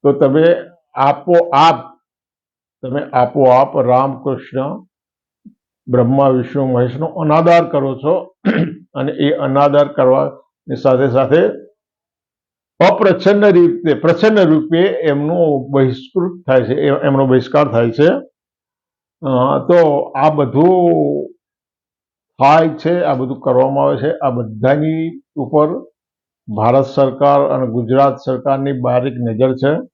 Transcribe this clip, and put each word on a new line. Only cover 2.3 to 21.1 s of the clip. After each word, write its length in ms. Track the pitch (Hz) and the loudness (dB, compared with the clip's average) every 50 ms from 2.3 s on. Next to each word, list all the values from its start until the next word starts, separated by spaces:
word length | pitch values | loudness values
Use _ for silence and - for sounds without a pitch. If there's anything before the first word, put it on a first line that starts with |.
| _ _ _ _ _ _ _ _ _ _ | _ _ _ _ _ _ _ _ _ _
તમે 200 | - 127 127 117 - - | -12 -8 -8 -8 -8 -4
આપોઆપ 640 | - 127 123 123 - 151 135 127 123 131 139 135 - | 0 0 0 0 0 2 4 4 4 4 2 0 0
રામ, 460 | 147 123 123 123 127 135 139 131 123 | -2 0 2 2 0 0 -2 -6 -8
કૃષ્ણ, 640 | - 143 131 120 - - - 131 131 147 185 214 185 _ _ _ _ _ _ _ _ _ _ _ _ - _ _ _ _ _ _ _ 127 | -8 -8 -8 -8 -10 -10 -8 -8 -8 -8 -10 -14 -18 _ _ _ _ _ _ _ _ _ _ _ _ -20 _ _ _ _ _ _ _ -2
બ્રહ્મા, 400 | 123 123 120 120 131 139 139 135 | 0 0 2 2 2 2 2 2
વિષ્ણુ, 380 | 127 127 120 - - 143 135 | 2 0 -4 -4 -6 -4 -4
મહેશનો 400 | 127 123 120 123 123 120 139 160 | -2 -2 -2 -2 -2 -4 -8 -10
અનાદર 580 | - - 180 160 151 151 160 165 170 170 170 165 | -8 -6 -6 -2 0 0 2 4 4 4 4 2
કરો 300 | - - 143 135 135 131 | 0 -4 -4 -4 -4 -6
છો. 400 | 123 135 151 180 185 - - _ _ _ | -4 -2 -2 -2 -2 -4 -10 _ _ _
<clears throat> 500 | 202 - - 170 - - - - _ _ | -2 -2 -2 -4 -4 -6 -16 -20 _ _
અને 180 | 139 131 143 | -8 -6 -6
એ 200 | - - 143 143 | -4 -2 -2 -2
અનાદર 560 | 156 147 143 135 135 139 143 143 139 143 143 139 | 0 -2 -2 -2 2 2 2 4 4 2 2 0
કરવાની 880 | - - 131 127 131 139 143 143 - - _ _ _ _ _ - 131 | 0 0 2 2 2 2 0 -4 -6 -14 _ _ _ _ _ -10 -10
સાથે 320 | 127 - 135 131 127 139 131 | -2 0 0 2 2 0 0
સાથે 400 | 120 131 135 127 147 165 190 214 - - - - _ _ _ _ _ _ _ _ _ _ _ _ _ _ _ _ _ _ _ _ _ _ 170 190 | 0 0 0 2 2 2 2 0 -2 -8 -16 -20 _ _ _ _ _ _ _ _ _ _ _ _ _ _ _ _ _ _ _ _ _ _ 2 2
અપ્રચ્છન્ન 540 | 202 - 220 190 180 - - 196 208 202 208 | 2 2 2 0 0 2 2 2 2 4 4
રીતે, 500 | 208 185 175 175 165 - - - 160 139 | 4 6 6 4 4 2 -2 -2 -2 -2
પ્રચ્છન્ન 440 | 156 - 165 170 170 214 220 220 208 | 0 2 0 0 2 2 2 4 4
રૂપે 400 | 185 156 156 151 156 156 165 170 | 4 4 2 0 0 -2 0 0
એમનો 920 | 180 196 - 131 160 156 143 143 147 151 170 180 170 156 143 135 127 139 | 0 0 0 -2 -2 -2 -2 -2 -2 -2 -2 0 0 0 0 -2 -4 -2
બહિષ્કૃત 760 | 139 139 135 127 117 - - - _ 190 175 185 180 - _ | 0 0 0 0 -2 -6 -12 -6 _ -4 -4 -4 -8 -10 _
થાય 180 | - 131 127 117 | 0 0 0 2
છે, 100 | 104 131 | 0 -4
એ-, 320 | 147 147 147 139 - - | -2 0 0 0 0 0
એમનો 200 | 143 139 135 135 | 0 0 0 2
બહિષ્કાર 420 | 131 131 127 127 - - 147 147 135 | 2 2 0 0 0 0 0 0 2
થાય 220 | 110 117 117 117 | 0 0 0 0
છે. 160 | 113 - 147 170 240 277 269 _ _ _ _ _ _ _ _ _ _ _ _ _ _ _ _ _ _ _ 165 | 0 2 2 2 2 0 -6 _ _ _ _ _ _ _ _ _ _ _ _ _ _ _ _ _ _ _ -6
અ, 320 | 135 131 123 127 139 143 143 | -4 -2 0 0 0 -2 -2
તો 440 | - - 175 175 165 151 143 139 | 0 2 2 4 4 2 0 -2
આ 280 | - - - - 139 156 | -4 -6 -4 -2 0 0
બધું 1000 | 151 147 143 117 117 135 160 180 190 180 175 170 170 160 151 143 | 0 0 -4 -2 0 2 2 2 2 2 2 0 0 0 -2 -2